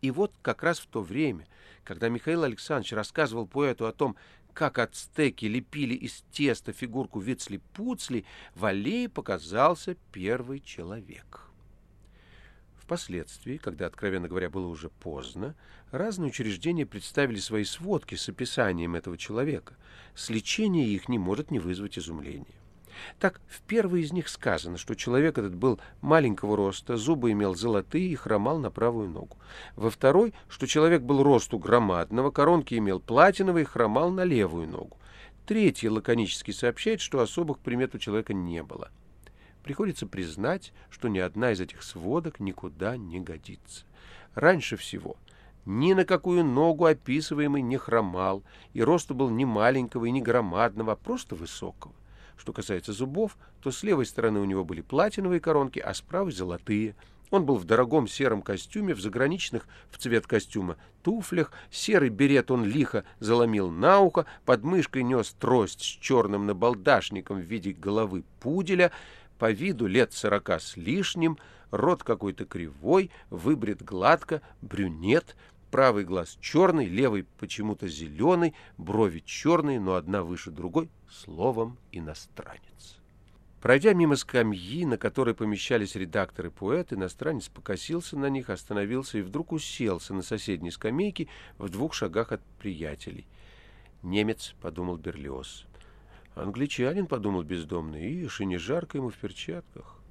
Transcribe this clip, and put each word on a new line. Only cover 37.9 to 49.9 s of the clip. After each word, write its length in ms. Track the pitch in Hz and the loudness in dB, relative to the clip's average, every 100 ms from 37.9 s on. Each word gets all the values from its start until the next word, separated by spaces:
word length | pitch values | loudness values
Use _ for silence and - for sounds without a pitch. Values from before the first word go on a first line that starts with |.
у 40 | 110 | -4
человека 360 | - 107 110 | -2 -2 -2
не 280 | 101 87 85 | -4 -4 -6
было. 280 | 78 - - - - - - - - - | -8 -12 -14 -18 -20 -20 -20 -20 -20 -20
Приходится 440 | - 139 214 160 98 | -12 -4 -4 -4 -8
признать, 680 | 98 87 78 110 185 - - - | -8 -8 -4 -2 -2 -6 -20 -20
что 180 | - 120 | -6 -2
ни 100 | 95 | 0
одна 340 | 90 90 123 | -2 0 0
из 80 | 101 | 0
этих 220 | 92 - | -4 -10
сводок 580 | - - 85 147 165 - | -14 -8 -2 -2 -2 -6
никуда 560 | 98 90 92 76 95 123 | -6 -6 -12 -6 -6 -6
не 240 | 98 87 | -8 -10
годится. 640 | 90 80 - 65 - - - - - - - | -10 -12 -14 -18 -18 -20 -20 -20 -20 -20 -14
Раньше 420 | - 156 180 - 113 | 2 4 4 0 -6
всего 400 | - - - - - - - - - | -8 -10 -10 -14 -16 -20 -20 -18 -6
ни 240 | 101 156 | 0 4
на 140 | 190 180 | 4 4
какую 380 | 185 185 175 | 2 2 2
ногу 420 | 160 123 165 156 165 | 4 4 4 4 4
описываемый 720 | 151 - 139 151 147 147 143 | 4 0 -2 -2 -2 0 0
не 160 | 123 131 | 0 -2
хромал, 640 | - 117 101 90 95 98 - - - | 2 0 2 0 -2 -2 -8 -20 -14
и 100 | - | 0
росту 320 | 113 170 - | 4 4 2
был 140 | 127 131 | 0 0
не 160 | 113 | 2
маленького 600 | 135 107 110 135 123 | 0 4 4 4 0